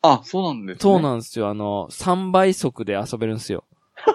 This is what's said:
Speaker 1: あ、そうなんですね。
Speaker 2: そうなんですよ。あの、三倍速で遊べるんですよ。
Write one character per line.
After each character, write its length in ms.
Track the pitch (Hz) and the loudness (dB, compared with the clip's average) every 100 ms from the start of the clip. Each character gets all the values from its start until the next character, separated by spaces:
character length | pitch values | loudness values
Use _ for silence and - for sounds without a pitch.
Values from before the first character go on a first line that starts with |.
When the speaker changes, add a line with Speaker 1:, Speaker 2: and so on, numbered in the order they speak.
Speaker 1:
あ、 200 | 165 127 | 6 4
そ 160 | - 185 | 2 -4
う 20 | |
な 120 | 185 | -4
ん 100 | 123 | -4
で 100 | 98 | -8
す 20 | 92 | 0
ね。 40 | |
Speaker 2:
そ 160 | 196 190 | 4 4
う 40 | |
な 140 | 147 | 2
ん 40 | 120 | -2
で 40 | |
す 140 | 110 - | -6 -4
よ。 120 | 104 | -4
あ 40 | |
の、 320 | 104 104 101 87 | -2 -4 -4 -6
三 420 | - 190 180 190 | -6 -2 -2 2
倍 220 | 185 190 | 2 4
速 320 | 185 - - 104 | 2 -4 -4 -4
で 80 | |
遊 240 | 98 104 117 | -4 -4 -4
べ 80 | 110 | -4
る 80 | |
ん 20 | 110 | -4
で 60 | |
す 100 | - | -6
よ。 120 | 92 _ _ _ - - | -8 _ _ _ -2 0